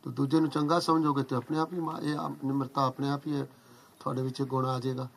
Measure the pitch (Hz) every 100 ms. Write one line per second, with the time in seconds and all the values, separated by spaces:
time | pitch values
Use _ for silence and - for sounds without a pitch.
0 | - 123 139 160 160 151 147 170 170 160
1 | 156 139 135 127 - 156 160 180 160 160
2 | 147 151 156 143 135 139 131 - 135 123
3 | 139 143 151 143 135 - - 120 - -
4 | - 127 131 131 135 131 131 127 123 127
5 | 127